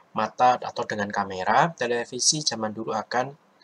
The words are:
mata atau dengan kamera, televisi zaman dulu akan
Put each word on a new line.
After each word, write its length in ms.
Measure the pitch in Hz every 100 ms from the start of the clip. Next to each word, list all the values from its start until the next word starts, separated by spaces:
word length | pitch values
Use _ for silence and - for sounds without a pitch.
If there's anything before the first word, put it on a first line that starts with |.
| - 110
mata 400 | 107 - 127 123
atau 260 | - - 113
dengan 240 | 107 101
kamera, 580 | 101 98 92 92 120 165 -
televisi 640 | 120 120 117 127 - 156
zaman 320 | 147 117 107
dulu 240 | 107 110 107
akan 480 | - 120 135 147 _ _